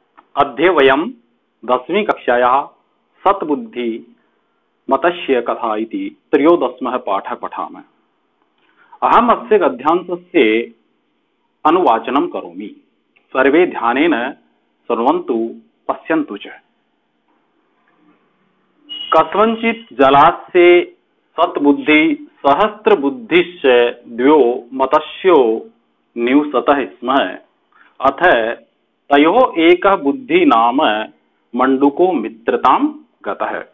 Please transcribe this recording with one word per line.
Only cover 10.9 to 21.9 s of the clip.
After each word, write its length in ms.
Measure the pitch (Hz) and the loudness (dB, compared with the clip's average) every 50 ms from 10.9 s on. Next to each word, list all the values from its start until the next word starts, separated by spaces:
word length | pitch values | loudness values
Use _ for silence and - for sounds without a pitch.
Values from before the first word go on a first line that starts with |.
| _ _ _ _ _ _ _ _ _ _ _ _ _ _ _ | _ _ _ _ _ _ _ _ _ _ _ _ _ _ _
अनुवाचनं 600 | 151 165 190 180 139 113 113 - 123 123 139 165 | 0 0 2 2 2 0 0 -2 -4 -2 -2 -2
करोमि। 560 | 170 - 98 90 90 87 90 107 95 - _ _ _ _ _ _ _ _ _ _ _ _ | -2 -6 -10 -12 -12 -16 -16 -16 -16 -16 _ _ _ _ _ _ _ _ _ _ _ _
सर्वे 300 | 131 131 139 139 165 180 | 0 0 2 4 4 2
ध्यानेन 680 | - - - - 117 120 135 151 175 143 117 120 131 - - _ _ _ _ _ _ _ _ _ _ | 2 -2 -4 -4 -2 0 0 0 0 0 -2 -4 -8 -10 -14 _ _ _ _ _ _ _ _ _ _
शृण्वन्तु, 640 | 120 110 117 131 160 180 170 - 127 113 113 113 113 - _ _ _ _ _ - | -4 -2 0 0 -2 -2 -4 -4 -4 -4 -4 -6 -10 -14 _ _ _ _ _ -8
पश्यन्तु 480 | - - - - 165 160 147 - 107 | -8 -8 -4 -4 -4 -4 -4 -6 -10
च। 100 | 98 - - - - _ _ _ _ _ _ _ _ _ _ _ _ _ _ _ _ _ _ _ _ _ _ _ _ _ _ _ _ _ _ _ _ _ _ _ _ _ _ _ _ _ _ _ _ _ _ 202 202 - - - | -14 -14 -18 -20 -20 _ _ _ _ _ _ _ _ _ _ _ _ _ _ _ _ _ _ _ _ _ _ _ _ _ _ _ _ _ _ _ _ _ _ _ _ _ _ _ _ _ _ _ _ _ _ -16 -16 -10 -2 0
"कस्मञ्चित् 800 | 160 160 - - 185 214 226 226 220 - 226 226 226 - _ 123 | 0 0 0 0 0 0 0 0 -2 -4 -4 -4 -6 -12 _ -2
जलाशये 1000 | 113 139 131 139 139 147 165 175 - - - - 185 175 175 175 175 - - - _ _ _ _ _ _ _ _ - | 2 2 4 6 6 4 4 2 0 -10 -2 2 4 6 6 6 4 2 0 -10 _ _ _ _ _ _ _ _ -2
सत्बुद्धि 880 | 165 175 175 - 143 143 143 139 127 143 | -2 -2 -2 0 2 2 2 2 0 0